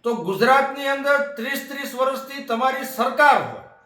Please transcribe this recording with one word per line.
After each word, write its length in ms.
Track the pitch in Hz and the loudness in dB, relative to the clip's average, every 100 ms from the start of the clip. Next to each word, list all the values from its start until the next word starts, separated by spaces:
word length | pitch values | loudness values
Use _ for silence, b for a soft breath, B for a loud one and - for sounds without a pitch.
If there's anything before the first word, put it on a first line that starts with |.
તો 120 | 233 220 | -4 -4
ગુજરાતની 640 | 170 190 240 269 269 269 277 | -4 0 4 4 4 -2 -4
અંદર 300 | 277 277 277 277 - | -2 2 2 0 -6
ત્રીસ 320 | 247 277 277 | -6 -6 -6
ત્રીસ 240 | 285 254 240 | -10 -10 -2
વર્ષથી 480 | 262 262 - 277 - | -2 -2 -8 -12 -4
તમારી 420 | 226 262 262 - - | 0 0 0 -6 -2
સરકાર 420 | 254 - 294 254 | -2 4 6 6
હોય 240 | - - - - | 0 -10 -16 -20